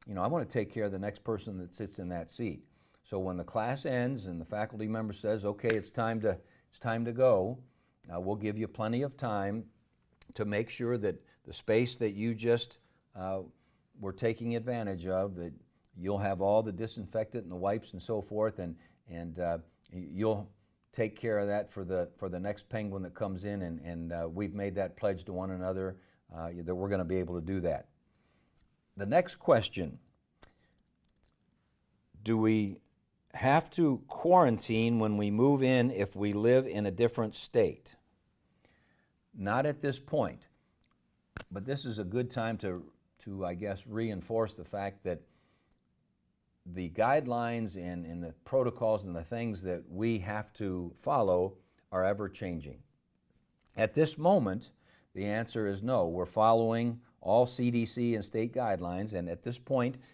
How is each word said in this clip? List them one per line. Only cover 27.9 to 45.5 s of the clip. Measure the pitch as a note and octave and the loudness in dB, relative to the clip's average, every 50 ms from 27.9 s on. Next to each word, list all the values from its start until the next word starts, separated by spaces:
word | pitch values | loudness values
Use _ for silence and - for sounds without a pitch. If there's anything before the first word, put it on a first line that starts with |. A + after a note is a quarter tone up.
| _ _ _ _ _ _ _ _ _ _ _ _ _ _ _ _ _ _ _ _ _ - | _ _ _ _ _ _ _ _ _ _ _ _ _ _ _ _ _ _ _ _ _ -8
The | G2+ | -4
next | G2+ C3 F3 F3+ - - | 2 4 4 4 2 -2
question, | - - - D3 A#2 G#2 - - F#2+ F2 D2 - - - _ _ _ _ _ _ _ - - _ _ _ _ _ _ _ _ _ _ _ _ _ _ _ _ _ _ _ _ _ _ _ _ _ _ _ _ _ _ _ _ - - G2+ | -2 2 4 4 6 4 2 -2 -4 -6 -6 -6 -10 -18 _ _ _ _ _ _ _ -20 -20 _ _ _ _ _ _ _ _ _ _ _ _ _ _ _ _ _ _ _ _ _ _ _ _ _ _ _ _ _ _ _ _ -20 -8 -2
do | A2 A2+ A2 | 0 2 4
we | A2 A2 A2 A2 G#2 G2 F#2+ - - _ _ _ _ _ _ _ _ _ - | 6 6 6 6 4 2 -2 -6 -12 _ _ _ _ _ _ _ _ _ -6
have | - B2+ C3 C#3 E3 D#3+ - | 0 4 6 6 6 4 2
to | - - E3+ D3 C3 A2 - - | 2 2 4 4 4 2 -2 -8
quarantine | - - - F3 F3+ F#3 E3 B2+ A2+ G#2+ - - A2+ A2 A2+ A#2 A#2 A2+ | -8 -2 4 8 8 10 10 8 6 2 0 0 2 4 4 4 4 4
when | A2 G#2+ G#2 | 4 4 2
we | G#2 G#2 G#2 | 2 2 2
move | G#2 G#2+ B2+ C#3+ C#3+ C3+ C3 | 4 6 6 6 6 6 6
in | C3 C3 B2 A#2+ C3 | 6 6 6 6 4
if | B2 F#2+ G2+ - - | 2 0 -2 -2 -2
we | G2 G2+ G#2 G2+ | -2 0 0 2
live | G#2 A2 A#2+ B2 C3 C3 A2+ | 4 6 6 6 6 6 2
in | D#2+ G#2 G#2 | 0 -2 -2
a | G2+ | -2
different | F#2 F2 A#2 A#2 - - A2+ G#2+ - | 2 2 2 2 2 0 -2 -2 -4
state? | - - - - A#2+ G#2 E2 - - - - - - _ _ _ _ _ _ _ _ _ _ _ _ _ _ _ _ _ _ _ _ _ _ _ _ _ _ - - | -6 -10 0 2 4 4 4 2 -4 -12 -20 -20 -20 _ _ _ _ _ _ _ _ _ _ _ _ _ _ _ _ _ _ _ _ _ _ _ _ _ _ -12 -6
Not | F#2+ G2+ G#2+ B2+ C#3 | -2 0 2 2 2
at | D3+ C#3+ C#3+ | 2 0 0
this | - C#3+ B2 - | -2 -2 -2 -2
point, | - - - D3+ A2+ E2 B1+ - - _ _ _ _ _ _ _ _ _ _ _ _ _ _ _ _ _ _ - - - | -4 -2 0 0 0 0 -2 -8 -14 _ _ _ _ _ _ _ _ _ _ _ _ _ _ _ _ _ _ -18 -14 -12
but | F2 G2 F#2+ | -10 -8 -6
this | B2+ C#3 C#3 C#3+ | -4 -4 -4 -4
is | B2+ A2 G#2+ | -6 -6 -4
a | G2+ | -4
good | F2+ G2+ B2 B2 B2 | -2 -2 -2 -2 -2
time | - - A2+ A#2 A2+ F#2+ | -2 -4 -2 -2 -2 -2
to, | G#2+ G2 F2+ F2+ D2 D2+ - _ _ _ _ _ - | -4 -4 -4 -4 -8 -12 -18 _ _ _ _ _ -14
to, | G#2+ G2 F#2+ F#2 | -10 -8 -6 -4
I | F2 F2+ | -4 -4
guess, | F2 G#2 G2+ G2 F#2+ - | -4 -4 -6 -6 -6 -8
reinforce | - G#2 A2 A#2 A2+ G#2 F#2 - - A2+ A2+ A2+ G2+ - | -8 -6 -4 -2 -2 -4 -6 -6 -2 -2 0 0 -2 -4
the | - E2+ | -8 -14
fact | - - G2 G2 G2+ G2 - - | -10 -6 -6 -4 -6 -6 -6 -6
that | F#2+ F2 D#2 - _ _ _ _ _ | -4 -4 -6 -8 _ _ _ _ _